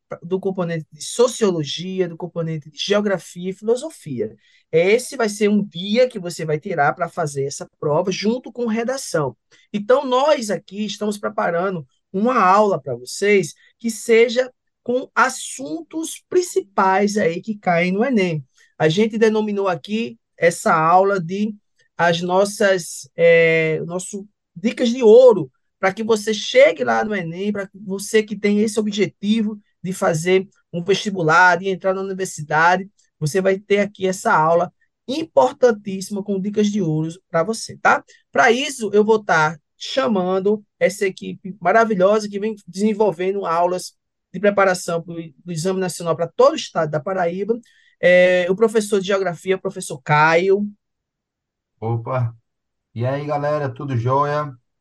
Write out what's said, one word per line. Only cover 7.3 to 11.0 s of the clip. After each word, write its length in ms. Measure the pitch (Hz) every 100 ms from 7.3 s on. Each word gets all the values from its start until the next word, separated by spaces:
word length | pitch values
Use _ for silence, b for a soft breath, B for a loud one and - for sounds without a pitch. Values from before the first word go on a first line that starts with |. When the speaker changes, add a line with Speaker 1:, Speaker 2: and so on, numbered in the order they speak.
| 139
Speaker 1:
essa 260 | 139 - 175 _
prova 320 | 151 151 190
junto 420 | 190 196 247 254
com 140 | 233 240
redação. 680 | 226 233 269 - 165 139 - _ b b
Então, 340 | 208 208 262 277
nós 440 | 247 294 294 214
aqui 360 | 185 - 196 214
estamos 320 | -